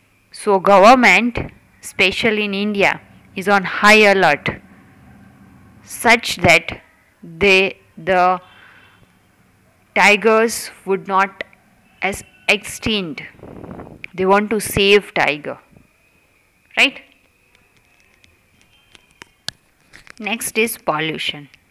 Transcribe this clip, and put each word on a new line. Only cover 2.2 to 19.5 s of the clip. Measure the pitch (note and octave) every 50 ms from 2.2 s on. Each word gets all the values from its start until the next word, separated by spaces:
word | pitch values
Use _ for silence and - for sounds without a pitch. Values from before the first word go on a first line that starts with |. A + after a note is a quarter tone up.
| - A#3 G#3+ G#3+ G#3
in | G3+ G3
India, | G3 G3+ G#3 G#3 G3+ F#3 D3+ - - - _ _ _ _ _ _
is | - F#3 G3
on | G3+ G3+ F#3
high | E3+ - - - G#3 G#3+ G#3+ G#3+ G3+ G3
alert | G3 F#3 D#3+ C#3+ C#3 - - - - - - - - _ _ _ _ - - - - - - - _ - - - - - - _ - -
such | - - - - - A#3 A#3 - - - -
that | - F3 E3 E3+ E3 - - - - _ _ _ _ _ _ _ -
they, | E3+ E3 D#3+ F#3 G3+ F#3+ F#3+ G3 F#3 - - _ _ _
the | - D#3+ E3+ F#3 F3+ F3+ F3+ F#3 F3 - - _ - - - _ _ _ _ _ _ _ _ _ _ _ _ _ _ _ _ _ _ _ _ _ _ _ _ _
tigers | G#3 F#3 G3+ G#3 G3+ F#3 A3+ A3 A3 A3+ A#3 A3 - - - - - _
would | F#3 G3 F#3+ G3
not | G3 G3 F#3+ G3 G3 - - - - _ _ _ _ _ _ _ _ _ _
as | F3 F#3+ G3 - - - _ _ _ -
extinct. | G3+ G3+ - - - - - A#3 A3 G#3 F#3 E3 C3+ - - - - - - - - - - - - - - - - - - - -
They | E3+ F#3
want | F#3 G3 G3+ G#3 G#3
to | A3+ G#3
save | G3 - - A3 G3 G3 G3+ G#3 F#3+ - -
tiger, | - C#3+ C#3+ D3 D3+ C#3+ C#3 B2 - - _ _ _ _ _ _ _ _ _ _ _ _ _ _ _ _ _ _ _ _ _ -
right? | - A#3+ C#4 - - - _ _ _ _ _ _ _ _ _ _ _ _ _ _ _ _ _ _ _ _ _ _ _ _ _ _ _ _ _ _ _ _ _ _ _ _ _ - _ _ _ _ _ - - _ _ _ -